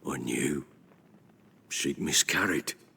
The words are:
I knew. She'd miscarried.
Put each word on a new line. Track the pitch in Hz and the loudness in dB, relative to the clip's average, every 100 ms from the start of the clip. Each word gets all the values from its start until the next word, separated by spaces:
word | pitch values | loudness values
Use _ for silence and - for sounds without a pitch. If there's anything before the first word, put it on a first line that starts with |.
| 65 | -6
I | 67 | -6
knew. | 60 60 - 73 - - - - - - - - - - - | -2 0 0 -2 -6 -18 -20 -20 -20 -20 -20 -20 -20 -20 -10
She'd | - - - | -4 -2 -2
miscarried. | 78 80 - - - 82 - - - | 0 2 4 2 2 0 -2 -10 -14